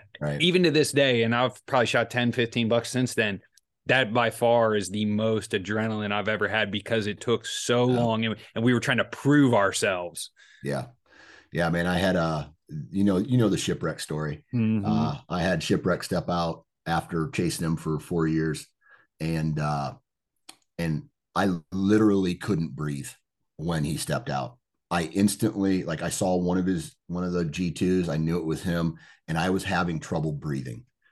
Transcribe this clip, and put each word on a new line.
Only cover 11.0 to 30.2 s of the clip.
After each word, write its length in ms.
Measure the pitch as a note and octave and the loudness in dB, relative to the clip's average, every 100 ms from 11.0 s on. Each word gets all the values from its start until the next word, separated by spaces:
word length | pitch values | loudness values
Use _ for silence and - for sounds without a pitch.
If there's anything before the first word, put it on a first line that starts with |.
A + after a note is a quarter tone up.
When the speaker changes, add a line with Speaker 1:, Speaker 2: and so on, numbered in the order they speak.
| _ - - - _ | _ -20 -20 -20 _
Speaker 1:
Yeah, 180 | D#2+ E2+ | -2 0
man, 160 | E2+ F2 | 0 0
I 100 | F2+ | 2
had 180 | F#2+ F2+ | 2 2
a, 380 | E2 D#2 D2 - - D2+ B1 | 0 -2 -6 -14 -14 -12 -6
you 120 | F#2+ | 0
know, 140 | G2+ F#2 | 2 2
you 200 | - B2 | 2 2
know 120 | G#2+ | 4
the 80 | F2 | 2
shipwreck 420 | - D2+ E2 D2+ | -2 -4 -4 -6
story. 460 | - D2+ D2+ D2+ - | -6 -6 -6 -8 -6
Speaker 2:
Mm-hmm. 320 | A#2+ A2 A2 G#2 | -2 0 0 0
Speaker 1:
Uh, 320 | G#2+ D#2 D2 - | 0 0 -4 -6
I 140 | F2 | -2
had 200 | F2 E2+ | 0 0
shipwreck 400 | - F2+ F2+ D#2+ | 0 0 0 -2
step 260 | - F2+ F2 | -2 -4 -2
out 340 | F2 E2+ E2 _ _ - | -2 -2 -6 _ _ -4
after 440 | E2 - E2+ D#2 | -4 -2 -4 -2
chasing 360 | - F2 - E2 | -2 -2 -2 -2
him 120 | E2 | -2
for 220 | D#2+ D2+ | -2 -4
four 280 | - F2 D#2+ | -4 -2 0
years, 400 | D#2 D#2+ D2+ - _ _ - _ - | 0 -2 -4 -10 _ _ -20 _ -8
and, 400 | D#2+ E2 D#2 D2+ | -4 -2 -2 -2
uh, 340 | D2 D2 C#2 - _ _ _ _ - - _ - | -2 -2 -6 -10 _ _ _ _ -20 -20 _ -6
and 320 | E2 D2+ D2 _ _ F2 | -4 -4 -6 _ _ -2
I 220 | G2 F2 - | 0 -2 -6
literally 640 | F#2+ G2 G#2+ A2 G2 F#2 F2 | -2 4 6 6 4 2 -2
couldn't 400 | - F2+ D#2+ C2+ | -2 -2 -2 -6
breathe 340 | D2+ C#2+ C2+ - _ _ _ - | -6 -6 -10 -16 _ _ _ -8
when 260 | D#2+ E2 | -4 -2
he 140 | D2 D2 | -2 -4
stepped 320 | - C#2 - | -4 -4 -4
out. 280 | C2+ B1+ - _ _ - | -6 -6 -12 _ _ -6
I 140 | F2 D#2+ | -4 -2
instantly, 800 | F#2+ G2+ - A2 - G2 F#2 | 2 2 2 -2 0 0 0
like, 200 | E2 D#2+ | -2 -4
I 60 | E2+ | -4
saw 260 | - F#2+ F2+ | -2 0 2
one 240 | F2 F#2 | 2 0
of 80 | F#2 | 0
his, 280 | F2+ D2+ - - | -2 -4 -14 -10
one 160 | F2 | -6
of 80 | F2+ | -2
the 140 | F2 E2+ | -2 -2
G 260 | D2+ F2+ | -2 -4
twos. 360 | D#2 F#2 F#2 E2+ | 0 0 2 0
I 80 | D2+ | 0
knew 200 | D#2+ E2+ | 0 -2
it 80 | D#2+ | -2
was 160 | D#2 | -4
him, 360 | F2+ E2+ E2 E2 - - - | -2 -2 -2 -4 -12 -16 -6
and 80 | E2 | -2
I 140 | F2+ | 0
was 140 | F#2+ | 0
having 360 | F#2+ F2+ F2 D#2+ | 0 0 0 -2
trouble 320 | - E2 | -4 -2